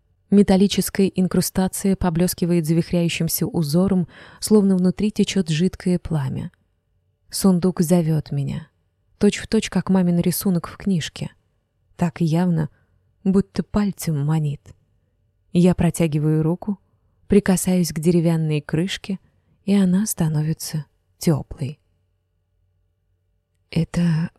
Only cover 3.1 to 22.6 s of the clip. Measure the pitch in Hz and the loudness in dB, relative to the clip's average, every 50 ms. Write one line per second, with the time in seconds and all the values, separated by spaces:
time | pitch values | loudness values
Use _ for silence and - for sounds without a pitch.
3.1 | - - 165 165 - - - - - 175 160 143 143 175 185 196 196 185 165 - | -2 -2 -4 -4 -2 -4 -4 -2 -2 -2 -2 0 2 2 2 2 2 0 0 -2
4.1 | - - - - - - - - 214 214 196 196 190 180 180 185 175 - 208 214 | -6 -20 -20 -20 -18 -8 0 4 4 4 6 4 2 2 2 0 0 0 -2 -2
5.1 | - - 202 - - 196 185 - 156 151 180 185 - - - 185 180 170 - - | 0 0 -2 0 0 -2 -2 0 0 0 0 -2 -2 -2 -2 -2 -2 -2 -2 -4
6.1 | 165 151 135 131 127 - - 175 _ _ _ _ _ _ _ _ _ _ _ _ | -4 -4 -4 -4 -6 -8 -10 -10 _ _ _ _ _ _ _ _ _ _ _ _
7.1 | _ _ _ _ - - - 190 185 175 160 185 170 - 180 151 180 175 165 156 | _ _ _ _ -8 0 2 2 2 4 0 -2 0 0 0 2 2 2 2 2
8.1 | 160 151 - - 147 139 139 135 - 151 165 _ _ _ _ _ _ _ _ _ | 0 -2 -2 -4 -6 -4 -4 -4 -6 -8 -10 _ _ _ _ _ _ _ _ _
9.1 | _ - - 208 - - - - - 220 - - - 185 - - 190 190 180 175 | _ 0 2 2 2 0 -6 -2 -2 -2 -2 -2 -4 -4 0 2 2 2 2 2
10.1 | 175 175 170 180 170 - - 202 180 170 - - - - - - 190 165 - - | 2 2 0 0 -2 -2 -2 -2 -2 -2 -4 -6 -14 -8 -4 -2 -2 -2 -4 -6
11.1 | - - - - _ _ _ _ _ _ _ _ _ _ _ _ _ - 175 170 | -10 -12 -14 -14 _ _ _ _ _ _ _ _ _ _ _ _ _ -4 -4 -4
12.1 | - - 170 160 156 170 185 180 170 160 156 - _ _ _ _ _ _ _ _ | -2 -2 -2 0 2 2 0 0 0 -2 -2 -6 _ _ _ _ _ _ _ _
13.1 | _ _ - 190 185 202 190 _ - - 170 _ - 214 208 202 180 - - 165 | _ _ -2 0 2 2 0 _ -4 -8 -8 _ -2 -2 -2 -2 -4 -6 -6 -4
14.1 | 156 143 139 151 160 160 151 147 - - _ - - _ _ _ _ _ _ _ | -2 -2 0 0 0 0 -2 -2 -6 -8 _ -20 -20 _ _ _ _ _ _ _
15.1 | _ _ _ _ _ _ _ _ - 180 175 180 175 - 170 165 - - - 160 | _ _ _ _ _ _ _ _ 0 4 4 4 4 2 0 -2 0 0 -2 0
16.1 | 147 156 147 156 156 156 156 160 175 - - - 202 - _ _ _ _ _ _ | 0 0 0 0 0 2 0 0 -2 -4 -4 -8 -8 -10 _ _ _ _ _ _
17.1 | _ _ _ - 208 202 - - 185 175 - 185 185 180 175 156 156 170 151 180 | _ _ _ 2 2 2 4 4 0 0 0 0 0 0 0 -2 -4 -2 0 2
18.1 | 180 175 160 170 165 160 160 156 151 147 143 - - 151 180 190 - - - - | 2 2 2 2 0 0 0 -2 -2 -4 -4 -4 -4 -4 -4 -4 -6 -10 -8 -10
19.1 | 196 - _ _ _ _ _ _ _ _ - - 202 202 190 180 180 185 214 214 | -10 -10 _ _ _ _ _ _ _ _ -2 0 2 2 4 2 2 0 0 -2
20.1 | - - 170 156 156 151 151 156 160 - - - - 151 147 _ _ _ _ _ | -2 -2 -2 0 0 -2 -2 -2 -4 -6 -6 -8 -8 -8 -8 _ _ _ _ _
21.1 | _ - - 180 156 131 - - - - 143 123 151 _ _ _ _ _ _ _ | _ -4 0 0 0 0 -2 -10 -10 -10 -10 -10 -10 _ _ _ _ _ _ _
22.1 | _ _ _ _ _ _ _ _ _ _ | _ _ _ _ _ _ _ _ _ _